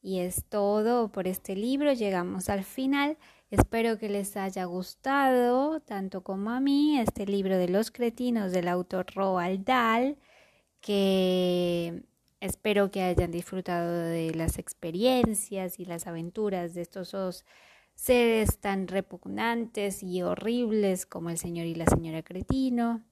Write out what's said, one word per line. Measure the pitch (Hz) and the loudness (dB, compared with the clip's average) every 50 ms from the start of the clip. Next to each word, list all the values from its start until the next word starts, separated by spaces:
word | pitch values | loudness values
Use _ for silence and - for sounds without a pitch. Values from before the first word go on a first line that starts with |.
y | - 190 190 185 | -6 -4 -2 -2
es | 180 180 180 - - | -2 -2 -4 -6 -8
todo | _ - 208 202 202 208 214 214 226 247 247 233 208 | _ -2 0 2 4 4 4 4 4 2 2 2 0
por | - 202 180 | -2 -4 -2
este | 180 185 - - - 196 | -2 -4 -4 -6 -6 -4
libro. | 190 208 247 269 277 294 294 | -4 -2 0 0 2 2 2
Llegamos | 277 240 220 202 190 180 175 180 196 190 185 - | 2 2 2 0 0 0 -2 -2 -4 -4 -2 -2
al | 202 196 196 | -2 -2 -2
final. | - - - 262 269 277 285 285 294 311 _ - - - _ _ _ | -6 -6 -4 0 0 2 2 2 0 -2 _ -10 -20 -20 _ _ _
Espero | 214 202 - - - 226 226 233 226 208 | 2 2 2 2 2 -2 0 0 -2 -2
que | 226 208 | -4 -4
les | 202 202 196 196 - | -4 -4 -4 -4 -4
haya | 208 190 196 190 190 185 | -4 -4 -4 -4 -4 -6
gustado, | 175 175 185 185 - - _ _ 262 277 277 277 262 254 254 240 240 247 254 277 302 320 311 | -4 -4 -6 -6 -8 -12 _ _ 0 0 2 4 4 4 4 4 4 4 2 2 0 -2 -4
tanto | _ - 220 196 190 190 - 190 | _ -8 -8 -6 -6 -6 -8 -10
como | 185 - 190 190 202 214 | -8 -6 -6 -4 -4 -4
a | 240 254 | -2 0
mí, | 269 277 277 285 294 302 302 269 | 2 4 4 4 4 4 4 4
este | 226 208 - - 202 | 2 0 0 -2 -2
libro | 202 202 202 190 190 190 185 | 0 0 0 2 2 2 2
de | 180 175 | 2 2
Los | 180 202 226 - | 2 2 0 0
Cretinos | _ - 240 233 233 - 247 247 240 226 202 185 | _ -2 -2 -2 -2 -2 -2 0 0 0 0 0
del | 180 185 170 175 | 0 0 0 0
autor | 175 180 180 _ - 185 180 - - | 0 -2 -2 _ -4 -4 -4 -4 -4
Roald | 190 196 190 185 180 175 180 185 196 196 | -2 0 0 2 0 0 0 -2 -2 0
Dahl, | - 254 247 233 226 226 240 254 269 294 - _ _ _ - - _ _ _ _ _ _ _ | 2 2 4 4 4 4 4 2 2 -2 -4 _ _ _ -20 -20 _ _ _ _ _ _ _
que | - - 202 202 196 190 190 190 185 185 185 180 180 180 180 175 175 175 175 175 170 170 170 175 - _ _ _ _ _ _ _ | -4 0 2 2 4 4 4 4 4 4 4 4 4 4 2 2 2 2 0 0 -2 -4 -6 -10 -14 _ _ _ _ _ _ _
espero | 202 190 - _ _ 220 208 202 202 196 | -8 -8 -8 _ _ 2 4 4 4 2
que | 202 190 | 2 0
hayan | 185 180 180 170 180 170 | 0 2 2 2 2 0
disfrutado | 165 170 180 - - 190 180 - 180 175 170 170 | -2 -6 -8 -6 -8 -8 -4 -4 -2 -2 -2 -2
de | 170 170 170 165 165 165 165 160 160 | -2 -2 -2 -2 -2 -2 -2 -4 -2
las | 160 165 165 - - | -2 -2 -2 -4 -4
experiencias | - - - _ - 170 160 180 226 254 254 254 233 233 214 196 - - 202 190 185 180 180 - | -8 -10 -12 _ -8 -6 -4 0 2 2 4 4 2 2 0 -4 -6 -6 -6 -6 -6 -6 -8 -10
y | 180 | -10
las | 190 170 170 - | -10 -8 -8 -8
aventuras | 185 170 165 165 175 - 220 214 208 190 180 175 170 170 | -8 -8 -8 -8 -8 -4 -4 -2 -2 0 -2 -4 -6 -6
de | 175 | -8
estos | 170 165 - 196 180 170 | -10 -8 -10 -12 -12 -8
dos | - 196 190 185 175 - _ _ - - - - - - _ _ _ | -6 -6 -4 -4 -6 -8 _ _ -20 -20 -20 -20 -20 -20 _ _ _
seres | - - - 254 247 240 233 226 220 214 208 - _ | -10 2 4 4 6 6 4 4 4 2 0 0 _
tan | - 208 196 190 190 175 | -2 -2 -2 -2 -2 -2
repugnantes | 185 196 190 _ - 175 - 190 196 202 220 233 233 233 233 226 _ 214 202 202 190 - | -2 -4 -4 _ -12 -14 -10 -8 -6 -2 -2 -2 -2 -2 -4 -6 _ -2 -2 -2 -4 -4
y | - 185 180 185 | -6 -4 -4 -2
horribles | 175 175 - - - 214 240 247 247 220 214 214 202 196 185 180 - | 0 0 -2 -2 -2 -2 0 0 0 2 2 2 4 2 2 0 -2
como | _ - 170 170 170 | _ -10 -8 -6 -6
el | 170 170 | -6 -6
señor | - 175 170 170 165 | -6 -6 -6 -4 -4
y | 170 165 | -4 -4
la | 165 165 | 0 2
señora | 165 165 165 165 160 160 160 | 2 2 2 0 -4 -8 -8
Cretino | 160 - 180 185 190 - - 269 262 262 247 233 233 233 233 226 226 _ | -10 -8 -10 -10 -4 -2 0 0 2 2 2 0 0 0 -2 -4 -6 _